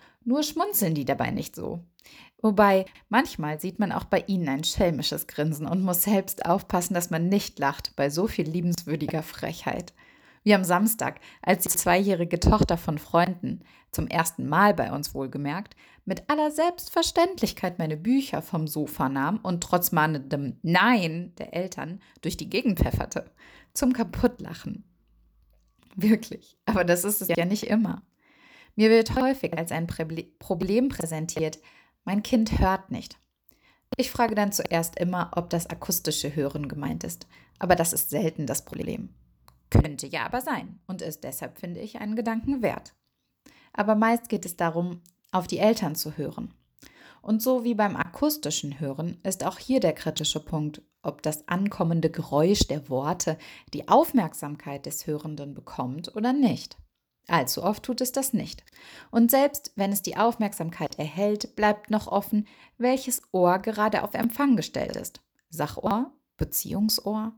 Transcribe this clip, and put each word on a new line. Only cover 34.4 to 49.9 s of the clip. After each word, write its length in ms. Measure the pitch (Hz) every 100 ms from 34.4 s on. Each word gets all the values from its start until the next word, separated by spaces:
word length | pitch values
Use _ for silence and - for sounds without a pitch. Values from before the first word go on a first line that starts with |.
| 202
zuerst 440 | - - 165 165 -
immer, 360 | 180 180 170
ob 160 | - 170
das 160 | 170 165
akustische 720 | - - - - 151 143 147
Hören 320 | 139 147 143
gemeint 340 | 143 165 165
ist. 240 | 170 - - - _ _
Aber 160 | 180
das 180 | 170 165
ist 180 | 160 -
selten 360 | 147 165 160 147
das 180 | 143
Problem. 440 | - - - - - - _ _ - _ _
Könnte 360 | - 156 139 139
ja 180 | 156
aber 160 | - 247
sein 380 | 311 214 - - -
und 160 | 190
ist 220 | - 151
deshalb, 340 | - - 147 -
finde 220 | 175 175
ich, 180 | 214 -
einen 160 | 208
Gedanken 480 | 220 226 226 247 277
wert. 320 | 208 - - _ _ _ _ _ - - _
Aber 240 | - 208 214
meist 320 | 220 233 -
geht 180 | 202 175
es 100 | -
darum, 460 | 170 165 180 175 - _ _
auf 160 | 185 175
die 100 | 160
Eltern 380 | 208 226 165 151
zu 200 | 151 151
hören. 380 | 139 - 120 - _ _ - - - -
Und 220 | - 220
so 220 | 247 254
wie 100 | 233
beim 220 | 214 202 156
akustischen 800 | 165 - 302 302 - - 143 143
Hören 380 | 147 139 165 175
ist 220 | 190 185
auch 140 | 175 -
hier 220 | - 262
der 120 | 180